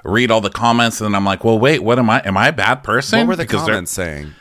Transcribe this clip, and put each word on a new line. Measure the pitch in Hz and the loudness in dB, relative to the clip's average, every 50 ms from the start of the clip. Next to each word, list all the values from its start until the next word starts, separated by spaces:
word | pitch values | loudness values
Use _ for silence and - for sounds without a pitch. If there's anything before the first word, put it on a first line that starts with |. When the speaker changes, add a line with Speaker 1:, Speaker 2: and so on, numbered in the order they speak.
| - | -6
Speaker 1:
read | - 101 120 123 120 | -2 0 2 2 4
all | 113 113 | 2 2
the | 101 - | 2 -2
comments | - - 117 117 117 120 120 113 113 - | -4 0 0 2 2 2 2 0 -2 -4
and | 110 | -4
then | 104 101 | -2 -2
I'm | 98 98 | 0 0
like, | 98 95 92 - | -2 -2 0 0
"Well, | 113 113 107 | 0 2 4
wait, | 120 143 160 110 | 4 2 2 2
what | 92 113 123 127 | 0 0 2 2
am | 123 110 | 2 2
I, | 113 135 - | 2 0 0
am | 98 98 | 0 0
I | 98 113 143 | 2 2 2
a | 160 | 2
bad | 110 101 107 131 135 - | 0 0 0 0 -2 -2
person?" | 107 110 127 139 - 220 226 | -2 -2 -2 -2 0 0 0
Speaker 2:
What | 233 233 | 2 0
were | 185 | 0
the | 165 160 | -2 -2
Speaker 1:
Because | - 113 95 90 | -2 -2 -2 0
they're | 104 110 | 0 -2
Speaker 2:
comments | 95 85 - | -2 -4 -6
saying? | - 98 90 82 76 73 73 76 73 - | -6 -6 -6 -6 -6 -10 -12 -14 -16 -20